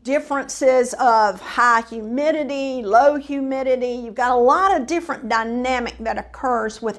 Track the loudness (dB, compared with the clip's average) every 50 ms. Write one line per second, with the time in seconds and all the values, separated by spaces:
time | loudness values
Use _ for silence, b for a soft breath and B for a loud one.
0 | -4 -2 -2 -2 -2 -2 -4 -4 -4 -6 -4 0 2 4 4 4 2 0 0 0
1 | 2 4 4 4 4 2 0 -4 -10 -6 0 2 4 4 4 2 2 -2 -10 -10
2 | -8 -6 -4 -2 0 0 0 0 -2 -4 -4 -4 -4 -4 -4 -6 -2 2 4 6
3 | 6 4 2 0 -4 -6 -6 -6 -4 -4 -4 -2 0 0 0 0 0 -4 -6 -6
4 | -10 -10 -6 -4 -2 0 2 4 6 6 4 4 4 2 2 0 0 -2 -4 -4
5 | -4 -6 -8 -8 -4 -2 0 0 0 -2 -4 -4 -2 -2 -2 -2 -4 -6 -8 -8
6 | -6 -6 -6 -6 -8 -12 -12 -6 -4 -2 -2 -2 -2 -4 -6 -6 -8 -8 -6